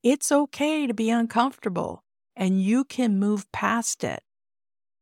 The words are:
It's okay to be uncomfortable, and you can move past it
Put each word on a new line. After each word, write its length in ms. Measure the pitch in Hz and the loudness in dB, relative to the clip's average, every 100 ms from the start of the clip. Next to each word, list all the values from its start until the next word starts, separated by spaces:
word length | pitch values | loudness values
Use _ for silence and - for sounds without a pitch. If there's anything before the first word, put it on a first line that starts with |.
It's 280 | 233 294 - | 4 2 2
okay 560 | 285 294 - 294 311 277 | 2 2 -2 -2 0 -2
to 80 | |
be 160 | 214 220 | 0 0
uncomfortable, 920 | 233 233 240 254 - 208 180 - - _ _ _ | 2 0 0 0 -2 -6 -4 -6 -8 _ _ _
and 280 | - 190 190 | -4 0 2
you 220 | 190 240 | 2 2
can 340 | 269 - 240 196 | 0 -2 0 2
move 320 | 202 208 - | 0 -2 -4
past 520 | - 196 226 226 - | -4 -2 -2 -2 -6
it 180 | - - _ _ _ _ _ _ _ _ | -6 -8 _ _ _ _ _ _ _ _